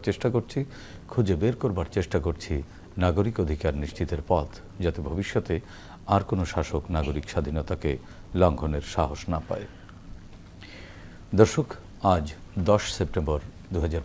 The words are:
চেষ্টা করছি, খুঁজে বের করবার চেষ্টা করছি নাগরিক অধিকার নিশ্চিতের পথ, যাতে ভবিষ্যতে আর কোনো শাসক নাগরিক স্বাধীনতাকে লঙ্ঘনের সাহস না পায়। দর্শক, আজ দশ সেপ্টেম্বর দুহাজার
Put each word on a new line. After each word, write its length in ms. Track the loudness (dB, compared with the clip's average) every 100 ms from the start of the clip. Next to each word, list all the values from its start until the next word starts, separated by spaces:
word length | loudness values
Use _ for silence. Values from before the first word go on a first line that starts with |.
| 0
চেষ্টা 240 | 0 2
করছি, 360 | 0 0 -4 -4 -8 -16 -16 -4
খুঁজে 280 | 0 2 4
বের 200 | 2 2
করবার 300 | 0 0 0
চেষ্টা 260 | 0 0 0
করছি 440 | 0 -2 -2 -4 -4 -14 -8 2
নাগরিক 420 | 4 4 2 2
অধিকার 360 | 0 2 0 0
নিশ্চিতের 420 | -2 -2 -2 -2 2
পথ, 200 | 2 2 -8 -12 -2
যাতে 220 | 0 0
ভবিষ্যতে 580 | -4 -4 0 -2 0 -2 -4 -16 -18 -8 2
আর 140 | 2
কোনো 240 | 4 0 0
শাসক 360 | 0 0 -2 0
নাগরিক 400 | 0 0 -2 -2
স্বাধীনতাকে 680 | -2 0 -2 -2 -2 -2 -2 -6 -18 -2 6
লঙ্ঘনের 460 | 6 6 0 -2
সাহস 480 | -2 0 0 0 -2
না 120 | -2 -2
পায়। 180 | -6 -6 -14 -18 -16 -14 -14 -14 -16 -18 -16 -16 -16 -16 -16 -16 -14 2 8
দর্শক, 300 | 8 6 -2 -4 -14 0
আজ 300 | 4 4 2 -8 -6 0
দশ 220 | 4 4
সেপ্টেম্বর 580 | 4 -2 0 0 0 0 -4 -14 -4
দুহাজার 280 | -2 0 -2